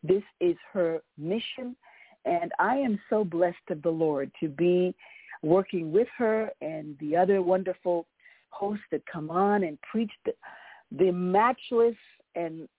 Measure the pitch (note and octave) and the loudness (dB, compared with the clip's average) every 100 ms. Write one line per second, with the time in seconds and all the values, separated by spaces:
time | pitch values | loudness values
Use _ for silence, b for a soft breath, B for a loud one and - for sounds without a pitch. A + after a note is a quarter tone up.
0 | D#3 F#3+ G3+ _ F3 E3 - G3+ E3+ E3 | 0 -2 -2 _ -2 -2 -6 -2 -2 -2
1 | - - D3+ G#3+ A3+ - B3+ B3 B B | -8 -12 -6 -6 -6 -10 -12 -14 B B
2 | B B - F4 - - F#3+ C4 C4+ G3+ | B B -4 -2 -4 0 0 2 0 -2
3 | - G#3+ G#3 E3 F3 F3 - D#3+ D#3 D#3+ | 0 -2 0 0 0 -2 -10 -4 -2 0
4 | D#3+ C#3+ C#3 - E3 C#3 F3 F3+ F3+ - | 0 0 -4 -6 -6 0 2 4 2 -2
5 | B B B B D#3 F3+ F#3+ F#3 D#3+ E3+ | B B B B 2 2 2 -4 0 2
6 | A#3+ - A#3 A3 A3 - D3+ D#3 D3+ C#3+ | 2 0 0 0 -2 -6 -10 -8 -10 -10
7 | D3+ D#3+ F#3 G3 F3+ F#3 F#3 F3+ F3+ F3 | -2 2 4 4 4 2 0 -4 -2 -2
8 | E3 _ b b b - G#3 G#3 - D3+ | -4 _ b b b -8 -6 -6 -6 -8
9 | - E3+ D#3 E3+ G3+ G#3 F3+ D3 - A3 | -6 -10 -4 0 2 2 0 -4 -6 -4
10 | A3 - - - B B B B B C3+ | -4 -6 -8 -8 B B B B B 0
11 | F#3 F3+ F3+ F#3+ A#3 B3+ - A#3+ A#3 A3+ | 2 2 2 2 2 0 -2 2 2 2
12 | _ _ _ - E3+ D#3+ D3+ | _ _ _ -8 -8 -8 -16